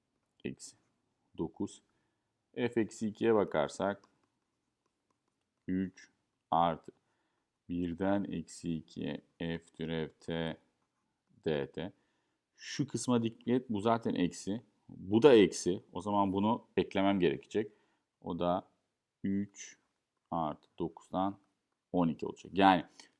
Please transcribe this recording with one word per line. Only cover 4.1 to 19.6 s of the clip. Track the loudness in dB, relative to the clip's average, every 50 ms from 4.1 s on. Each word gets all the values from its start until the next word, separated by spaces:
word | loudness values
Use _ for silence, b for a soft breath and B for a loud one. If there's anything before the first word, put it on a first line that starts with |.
| _ _ _ _ _ _ _ _ _ _ _ _ _ _ _ _ _ _ _ _ _ _ _ _ _ _ _ _ _ _ _ -4
üç | -4 -2 -2 -4 -8 -14 -20 -20 _ _ _ _ _ _ _ _
artı | 0 2 2 2 0 -4 -10 -18 -20 _ _ _ _ _ _ _ _ _ _ _ _ _ _ -10
birden | -6 -4 -4 -4 -4 -2 -2 0 0 0 -2
eksi | -4 -8 -8 -10 -10 -14 -10 -8 -6 -6
ikiye | -6 -8 -12 -12 -10 -8 -8 -8 -10 -12 _ _ _
F | -6 -6 -6 -8 -10 -14 _
türev | -10 -8 -6 -4 -4 -6 -6 -10 _
T | -10 -6 -4 -4 -4 -4 -6 -8 _ _ _ _ _ _ _ _ _ _ _ _ _ _ _ _ _
D | -2 -2 -2 -2 -4
T. | -6 -8 -8 -8 -10 _ _ _ _ _ _ _ _ _ _ _ _
Şu | _ -16 -12 -6 -6 -6 -4
kısma | -4 -6 -2 0 0 2 0
dikkat. | -2 -6 -6 -2 -2 0 0 0 -2
Bu | -6 -2
zaten | 0 2 0 2 0 -4 -2
eksi. | 0 0 -2 -2 -6 -8 -8 -8 -8 -10 _ _ _ _ -20
Bu | -18 -16 -6 0 2 8 8
da | 10 10
eksi. | 10 10 8 4 0 -2 -2 -2 -2 -6 _ -10
O | -8 -6
zaman | -2 0 0 0 0 0
bunu | 0 0 0 0 -2 -6 _ _
eklemem | -2 -2 0 -2 0 2 2 2 4
gerekecek. | 2 2 2 0 -6 -4 -4 -4 -4 -4 b b b b b b b _ _ _
O | -10 -8 -4 -2
da | 0 0 0 -2 -4 -10 _ _ _ _ _ _ _ _ _ _ -6
üç | -4 -4 -4 -4 -6 _ -18